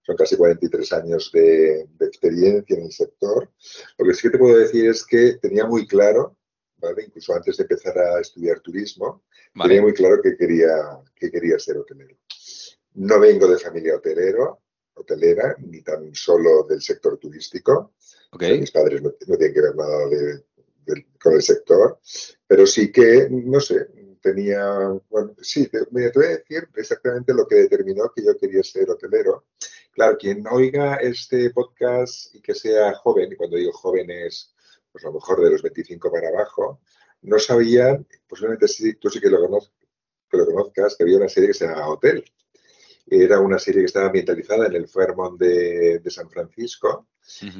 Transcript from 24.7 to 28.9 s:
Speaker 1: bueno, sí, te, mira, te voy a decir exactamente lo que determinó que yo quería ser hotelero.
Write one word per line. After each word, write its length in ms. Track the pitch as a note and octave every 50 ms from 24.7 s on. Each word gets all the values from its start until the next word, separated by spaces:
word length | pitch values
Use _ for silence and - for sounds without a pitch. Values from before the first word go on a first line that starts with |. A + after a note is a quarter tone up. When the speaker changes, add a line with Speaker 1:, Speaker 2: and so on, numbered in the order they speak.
| G2+ G2 G2 G2 F#2+ G2 _ -
Speaker 1:
bueno, 260 | G#2+ G#2+ G#2 G#2 - _
sí, 260 | - - - D3 C3+
te, 120 | - - A2 - -
mira, 180 | B2 B2 B2 A#2+ A#2
te 60 | C3+
voy 80 | D3+
a 100 | E3+ -
decir 320 | - - - D3+ E3 - - -
exactamente 560 | G#2+ A2 - A#2 - - B2+ B2 B2 B2 B2+ B2+
lo 120 | A#2+ G2+
que 100 | - G#2+
determinó 540 | G#2 G2 F#2+ G2+ G2 G2 G2 G2 G2+ A2 A#2 -
que 80 | A#2+ G#2+
yo 140 | G#2+ G#2
quería 260 | G#2 G2 G2 F#2+ F#2+ F#2+
ser 260 | - - F#2+ F#2+
hotelero. 580 | F#2